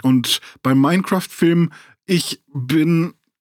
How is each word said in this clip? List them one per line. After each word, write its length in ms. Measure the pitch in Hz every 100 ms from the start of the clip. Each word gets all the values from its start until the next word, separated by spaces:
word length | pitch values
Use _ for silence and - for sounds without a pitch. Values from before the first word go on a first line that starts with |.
und 380 | 131 131 120 - - _
beim 160 | 131 135
Minecraft-Film, 920 | 143 185 - 190 - - 170 170 160 - - _
ich 360 | - 175 - - _
bin 600 | 143 123 156 165 165 170 _ _ _